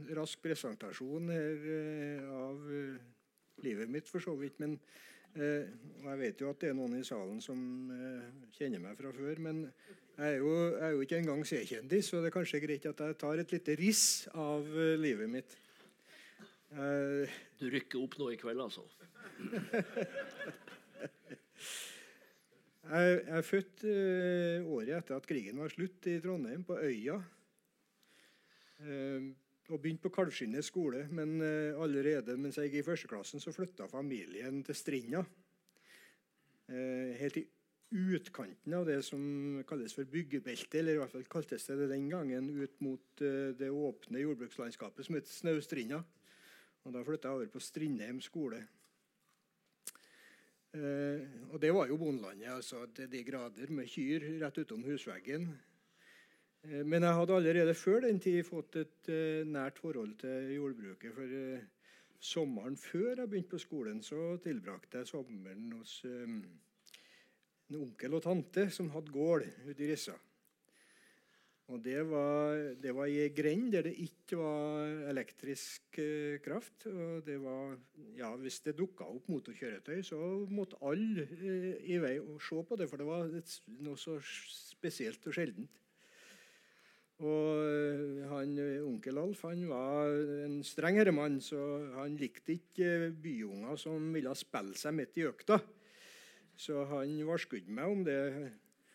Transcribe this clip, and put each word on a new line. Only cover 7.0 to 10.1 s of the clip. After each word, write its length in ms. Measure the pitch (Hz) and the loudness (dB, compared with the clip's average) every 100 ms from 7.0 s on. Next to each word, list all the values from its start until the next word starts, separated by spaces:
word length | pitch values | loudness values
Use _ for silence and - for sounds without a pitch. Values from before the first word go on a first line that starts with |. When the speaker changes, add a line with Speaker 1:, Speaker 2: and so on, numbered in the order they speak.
| 131 | -2
Speaker 1:
salen 320 | 117 95 110 | -2 -2 -4
som, 160 | 117 127 127 127 127 | -4 -4 -4 -6 -6
eh, 340 | 127 131 127 120 135 120 - | -6 -6 -8 -10 -14 -14 -4
kjenner 260 | 143 98 | -2 -2
meg 140 | 90 101 | -4 -8
fra 140 | 135 | -8
før, 260 | 127 139 160 | -4 -4 -2
men... 280 | 160 160 160 - - 190 - | -2 -2 -4 -10 -20 -20 -14